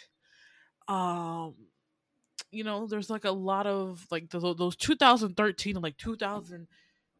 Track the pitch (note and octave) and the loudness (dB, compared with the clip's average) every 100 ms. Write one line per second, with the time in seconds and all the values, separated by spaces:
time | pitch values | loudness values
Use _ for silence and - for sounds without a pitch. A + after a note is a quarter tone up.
0 | - _ _ _ - _ _ _ - F#3+ | -20 _ _ _ -20 _ _ _ -6 -2
1 | F3+ F3 E3+ E3+ D#3+ B2+ G#2 _ _ _ | 0 -2 -4 -6 -8 -12 -20 _ _ _
2 | _ _ _ - - G#3+ G#3+ G#3 A3 G#3 | _ _ _ -18 -14 -8 -4 -4 -4 -4
3 | F#3+ G#3+ G3+ F#3+ F#3+ G3 G3+ G3 F#3+ F3+ | -2 -2 -2 -2 0 0 2 0 -2 -8
4 | F#3 E3 E3 F3 F3 E3+ F3+ F3 - D4+ | -6 -6 -4 -2 0 2 0 0 0 6
5 | C4 A#3+ G#3+ F3+ G#3+ - G3+ F#3+ E3 C#3+ | 8 8 4 2 2 2 -4 -2 -4 -6
6 | A3+ A3 G3+ G#3 E3+ F3 E3 _ _ _ | -8 -4 -4 -4 -8 -16 -18 _ _ _
7 | _ _ | _ _